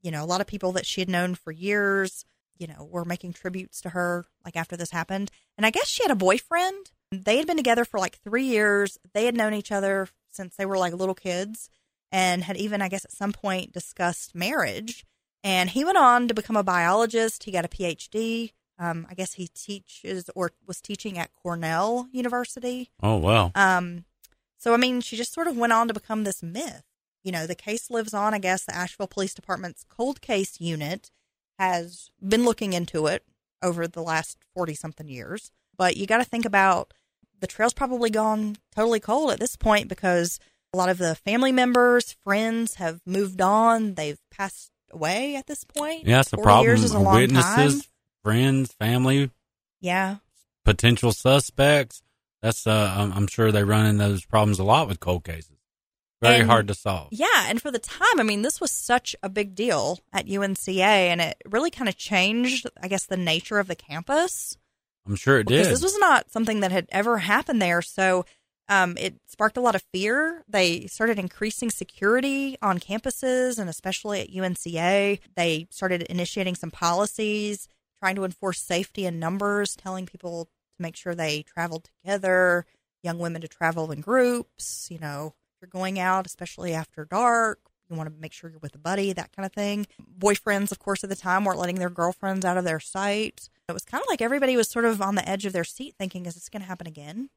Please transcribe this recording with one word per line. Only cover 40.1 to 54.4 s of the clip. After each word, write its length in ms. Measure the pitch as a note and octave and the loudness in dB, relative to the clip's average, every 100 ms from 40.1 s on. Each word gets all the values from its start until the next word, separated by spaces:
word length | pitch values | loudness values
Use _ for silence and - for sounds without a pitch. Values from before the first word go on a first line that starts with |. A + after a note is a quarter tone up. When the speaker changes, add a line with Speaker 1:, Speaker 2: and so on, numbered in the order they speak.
| F3 E3+ - _ _ _ | 2 2 -4 _ _ _
Speaker 1:
A 40 | F#3 | 0
lot 100 | F3+ | 0
of 80 | F#3 | 2
the 180 | F3 | 0
family 380 | D#3+ - A3+ C4 | -2 0 2 4
members, 640 | B3+ B3 B3 B3 A#3+ - - | 4 4 6 6 6 2 -10
friends 520 | - G3+ A3+ A3+ A3+ - | -2 0 0 -2 -4 -4
have 260 | E3+ E3+ | -6 -6
moved 380 | - F#3 G3+ F#3 | -4 -2 -2 0
on. 520 | F#3 G#3+ A3+ A3+ G#3+ | 2 4 4 4 0
They've 240 | F3+ D3+ D3 _ | -2 -6 -6 _
passed 400 | - G3 - - _ _ | -8 -8 -8 -20 _ _
away 460 | D#3+ D#3 G3 C#4 C#4 | -4 -2 -2 -2 -6
at 100 | C4+ | -8
this 180 | D4 | -12
point. 420 | - - D4 D#4+ - | -8 -6 -4 -4 4
Speaker 2:
Yeah, 100 | B2 | 4
that's 140 | C3+ | 4
the 80 | - | 2
Speaker 1:
Forty 240 | - G#2 | 8 8
years 180 | A3+ A#3 | 8 6
Speaker 2:
problem. 40 | |
Speaker 1:
is 80 | A2 | 4
a 40 | G#3 | 4
long 160 | - | 6
Speaker 2:
Witnesses, 680 | A2 B2+ C3 - A3 D3 C#3+ | 6 6 6 4 6 4 4
Speaker 1:
time. 80 | - _ _ _ | -4 _ _ _
Speaker 2:
friends, 480 | G#2 A2+ C3+ C3+ C3 | 0 2 4 2 0
family. 580 | - G#2+ B2 B2+ C3+ C#3 _ _ _ _ _ | -2 0 2 4 2 0 _ _ _ _ _
Speaker 1:
Yeah. 360 | F3+ F3+ F#3+ G3+ _ _ _ _ | -4 -2 -2 -4 _ _ _ _
Speaker 2:
Potential 480 | - G#2 A#2 A#2 A#2+ | 2 4 4 4 2
suspects. 920 | G#2+ B2+ C#3 - - C#3 D3 B2+ - _ _ _ _ | 2 4 4 2 2 4 4 2 -8 _ _ _ _
That's, 260 | A2 - - | -2 -2 2
uh, 280 | G#2+ G2+ F#2+ | 2 2 0
I'm, 160 | G#2 | -2
I'm 140 | F#2+ G2+ | 0 -2
sure 260 | - A2 | 2 4
they 120 | G#2 | 4
run 200 | G2+ G#2+ | 4 4
into 200 | G#2+ G#2 | 4 4
those 200 | G2+ G2 | 2 0
problems 340 | - A2 | 0 2